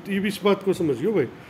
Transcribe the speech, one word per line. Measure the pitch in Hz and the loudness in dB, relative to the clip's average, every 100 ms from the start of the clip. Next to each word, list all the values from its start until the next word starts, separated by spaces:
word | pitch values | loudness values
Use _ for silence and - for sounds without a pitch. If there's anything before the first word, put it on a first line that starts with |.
| 190 | -4
ये | 196 202 | -2 -2
इस | 208 | 0
बात | 202 196 | 2 2
को | 196 | 2
समझियो | 175 165 117 180 | 0 0 0 0
भाई, | 202 120 - | 0 0 -6